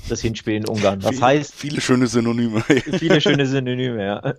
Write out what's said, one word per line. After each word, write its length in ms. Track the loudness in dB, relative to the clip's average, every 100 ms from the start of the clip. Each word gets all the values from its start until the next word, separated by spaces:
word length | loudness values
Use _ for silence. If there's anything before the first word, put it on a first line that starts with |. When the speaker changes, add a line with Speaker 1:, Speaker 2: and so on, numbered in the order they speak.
| -8
Speaker 1:
Das 120 | -4
Hinspiel 340 | -4 -4 -4 -4
in 100 | -2
Ungarn. 360 | 0 0 0
Was 80 | -2
Speaker 2:
Viel-, 100 | 2
Speaker 1:
heißt 320 | 2 2 0
Speaker 2:
viele 280 | -10 -8 -6
schöne 260 | 0 2 2
Synonyme. 540 | 2 0 0 0 -2
<laughs> 360 | 2 2 2 -2
Speaker 1:
Viele 220 | 2 4
schöne 240 | 4 2 2
Synonyme, 580 | 0 -2 -2 -2 -2
ja. 300 | -4 -2 -4